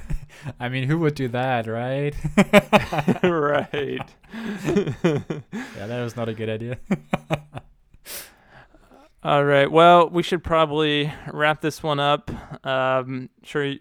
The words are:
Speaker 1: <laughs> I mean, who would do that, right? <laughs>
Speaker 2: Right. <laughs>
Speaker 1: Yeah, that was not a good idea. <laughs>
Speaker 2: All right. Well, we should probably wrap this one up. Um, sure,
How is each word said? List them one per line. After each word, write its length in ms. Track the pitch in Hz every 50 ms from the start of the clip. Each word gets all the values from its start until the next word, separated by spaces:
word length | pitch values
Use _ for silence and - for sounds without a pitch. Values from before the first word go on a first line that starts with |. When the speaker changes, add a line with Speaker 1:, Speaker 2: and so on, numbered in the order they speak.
| - - 143 -
Speaker 1:
<laughs> 380 | - - - - - 143 - -
I 100 | 123 123
mean, 180 | 127 131 131 131
who 120 | 156 170
would 160 | 165 151 147
do 120 | 143 135 123
that, 380 | 117 123 127 131 127 120 113 110
right? 480 | 110 117 120 127 135 139 143 147 143 - - 151 - -
<laughs> 840 | 190 - - 202 - - - 202 - - - 156 147 - - - -
Speaker 2:
Right. 800 | 185 170 160 147 147 147 143 - - - 147 143 127 131 131 - - - _ - - -
<laughs> 1120 | 226 226 214 208 196 202 - 339 208 190 160 120 - - 175 151 143 - - 156 151 120 - - 220 262 254 -
Speaker 1:
Yeah, 120 | - 98 107
that 140 | 120 123 120
was 120 | 117 110
not 140 | 123 117 113
a 40 | 110
good 140 | 107 110 110
idea. 280 | 110 110 117 120 123 - -
<laughs> 60 | - 196 - - - - - - - 165 156 - - - - - - _ _ _ _ - - _ - - - - - - _ _ _ - - - _ _ _ _ _ - - 277 _ _ _ -
Speaker 2:
All 220 | 156 151 143 143
right. 260 | 143 143 139 139 143
Well, 380 | 151 160 170 175 175 175 170 147
we 140 | 170 175 175
should 200 | - 190 175 -
probably 680 | - 165 160 160 151 143 151 156 151 147 147 143 151 - - - 147
wrap 300 | 147 147 151 151 156 -
this 220 | - 156 - - -
one 160 | 160 147 143
up. 320 | 143 143 147 151 - - - - - - 147 - -
Um, 640 | 135 131 131 131 131 131 131 127 127 135 127 127 - - _ _
sure, 320 | - - 151 143 139 139 -